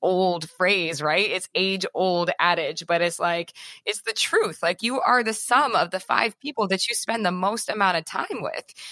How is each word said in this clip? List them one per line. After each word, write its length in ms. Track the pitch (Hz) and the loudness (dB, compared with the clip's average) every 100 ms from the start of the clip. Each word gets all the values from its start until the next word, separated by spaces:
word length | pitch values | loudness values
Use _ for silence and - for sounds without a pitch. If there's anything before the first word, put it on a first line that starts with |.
old 480 | 165 185 185 170 160 | 0 4 2 0 -4
phrase, 540 | - 185 196 165 143 | 0 2 2 0 -2
right? 280 | 151 170 202 | 0 2 2
It's 180 | 180 - | -2 -4
age 300 | 175 190 190 - | -2 0 0 -4
old 380 | 143 185 175 175 - | 0 2 2 0 2
adage, 480 | 175 170 143 165 170 | 2 2 -2 -6 0
but 160 | 170 | 2
it's 180 | 175 - | 2 0
like, 320 | 170 170 170 - - - | -2 -2 -4 -12 -18 -12
it's 160 | - - | -6 -6
the 140 | - | -4
truth. 480 | - - 427 220 - | -4 0 2 0 0
Like, 200 | 170 180 | -2 0
you 160 | 233 269 | -2 0
are 240 | - 247 | 2 2
the 120 | 220 | 2
sum 420 | 220 - 247 277 190 | -2 2 2 4 2
of 140 | 170 | 0
the 100 | 185 | -2
five 400 | - - 226 - | 0 0 0 -2
people 280 | 294 240 196 | -8 -2 0
that 200 | 190 - | 0 -2
you 60 | |
spend 320 | 233 - 226 190 | -4 -2 0 0
the 40 | |
most 380 | 180 190 226 - | 0 -2 -2 -4
amount 300 | 214 190 170 | 0 2 2
of 80 | 160 | -2
time 340 | - - 330 | -6 -4 -4
with. 240 | 147 - - - - | -6 -6 -10 -16 -18